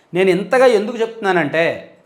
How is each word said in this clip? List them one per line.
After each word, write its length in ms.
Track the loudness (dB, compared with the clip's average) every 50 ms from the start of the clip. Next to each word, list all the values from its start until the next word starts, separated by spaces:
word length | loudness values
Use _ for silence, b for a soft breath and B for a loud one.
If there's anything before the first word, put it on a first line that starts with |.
| b b -2
నేను 160 | 0 2 2
ఇంతగా 360 | 2 0 0 0 2 4 4
ఎందుకు 320 | 4 4 2 -2 -2 -4 -4
చెప్తున్నానంటే 1000 | -6 -6 -6 -6 -4 0 0 0 0 0 0 0 0 0 -2 -6 -12 -18 -20 _ _